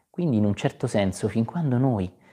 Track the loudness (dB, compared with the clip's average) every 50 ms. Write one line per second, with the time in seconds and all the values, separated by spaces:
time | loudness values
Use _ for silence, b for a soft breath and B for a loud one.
0 | _ _ -8 -4 0 2 2 2 2 2 0 0 -2 -2 -2 -2 -6 -2 0 0
1 | 0 0 -2 -2 -4 -2 0 0 -2 -2 -2 -2 -2 0 2 2 2 2 2 0
2 | -2 -4 -8 b b b